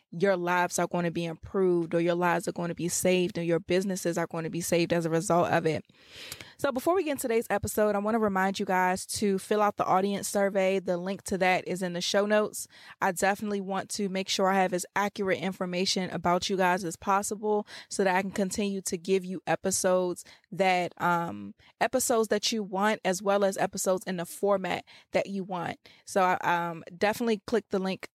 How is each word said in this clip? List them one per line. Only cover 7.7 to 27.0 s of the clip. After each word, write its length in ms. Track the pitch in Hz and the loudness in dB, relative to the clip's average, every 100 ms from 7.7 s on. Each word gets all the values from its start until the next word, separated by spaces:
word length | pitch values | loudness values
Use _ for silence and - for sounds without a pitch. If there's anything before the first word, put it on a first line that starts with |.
| - 214 202 | 2 2 2
I 20 | |
wanna 220 | 202 226 | 0 0
remind 400 | 214 190 190 196 | 2 2 0 0
you 40 | |
guys 400 | 202 185 185 190 - | 0 2 2 0 -4
to 320 | - 208 190 | -2 0 0
fill 220 | - 214 | 0 2
out 160 | 208 - | 2 0
the 120 | - | 2
audience 400 | 185 196 196 196 | 2 2 -2 -2
survey. 500 | 202 196 196 190 190 | 0 2 2 2 0
The 180 | 185 175 | 0 -2
link 260 | 180 196 | -4 -8
to 140 | - 185 | -6 0
that 280 | 185 180 - | 2 2 0
is 160 | 180 | -4
in 120 | 185 | -4
the 60 | 175 | -4
show 260 | - 202 208 | 0 0 4
notes. 420 | 214 214 - - - - - | 2 2 -4 -12 -16 -20 -4
I 120 | 196 | -2
definitely 480 | 175 190 202 214 202 | 2 0 0 -4 -4
want 280 | 190 190 - | -4 -6 -6
to 180 | - 202 | -4 -4
make 200 | 190 190 | -4 -2
sure 200 | - 190 | 2 4
I 120 | 196 | 4
have 140 | 185 | 2
as 100 | 180 - | 0 -2
accurate 440 | 190 202 - 190 165 | -2 -2 -2 -2 0
information 720 | 180 185 180 180 190 190 180 | -2 -4 -4 -2 0 0 -2
about 400 | 180 175 180 - | -2 2 2 0
you 60 | 190 | 0
guys 260 | 180 185 | 2 2
as 120 | 175 - | -2 -6
possible 680 | - 196 208 208 214 208 - - - | 0 0 0 -4 0 -2 -2 -14 -8
so 160 | - | 0
that 100 | 190 | 2
I 60 | 180 | 2
can 100 | 196 | 0
continue 520 | 185 190 - 202 196 | -2 -2 0 -2 -2
to 160 | - 185 | -4 -6
give 260 | 170 190 | 0 0
you 180 | 180 185 - | 0 -8 -2
episodes 800 | 160 190 190 185 185 180 175 - - _ | -2 0 0 2 2 0 -4 -12 -20 _
that, 400 | 165 190 180 175 - | 0 2 2 0 -2
um, 540 | 175 175 170 - 101 - - _ | 0 0 -2 -8 -12 -16 -20 _
episodes 480 | 220 262 - 233 220 | 0 0 2 2 2
that 240 | 208 - | 0 0
you 100 | 226 | -2
want, 380 | 196 190 214 214 | -2 0 0 2
as 200 | 185 185 | 0 0
well 220 | 202 202 | 2 2
as 120 | 196 196 | 2 0
episodes 480 | 196 196 196 185 - | -4 0 0 0 -2
in 120 | 180 | -6
the 80 | 175 | -8
format 580 | - 202 196 180 175 - - _ | -2 2 2 0 -4 -6 -20 _
that 160 | 185 - | -2 -2
you 140 | 196 | -6
want. 360 | 190 180 165 - - - | -6 -6 -6 -8 -16 -20
So, 320 | - 196 185 180 | -4 2 2 2
um, 420 | - 170 170 165 - | 0 0 -2 -6 -14
definitely 440 | 175 | 0